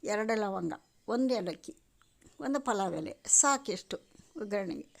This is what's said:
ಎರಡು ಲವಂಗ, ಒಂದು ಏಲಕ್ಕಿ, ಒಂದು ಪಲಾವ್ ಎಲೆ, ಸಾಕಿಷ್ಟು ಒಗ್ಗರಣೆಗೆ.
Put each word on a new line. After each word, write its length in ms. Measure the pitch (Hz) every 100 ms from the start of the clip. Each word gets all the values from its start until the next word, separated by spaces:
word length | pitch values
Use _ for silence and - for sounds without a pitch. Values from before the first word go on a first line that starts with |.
| -
ಎರಡು 220 | 208 220 220
ಲವಂಗ, 320 | 208 190 175 - _ _ -
ಒಂದು 180 | 233 262 240
ಏಲಕ್ಕಿ, 360 | 180 160 - - _ _ _ _ - _
ಒಂದು 140 | 262 277 269
ಪಲಾವ್ 260 | 208 190 160
ಎಲೆ, 120 | 156 - - -
ಸಾಕಿಷ್ಟು 560 | 285 269 277 180 - - - - - 320
ಒಗ್ಗರಣೆಗೆ. 440 | 208 202 190 160 - -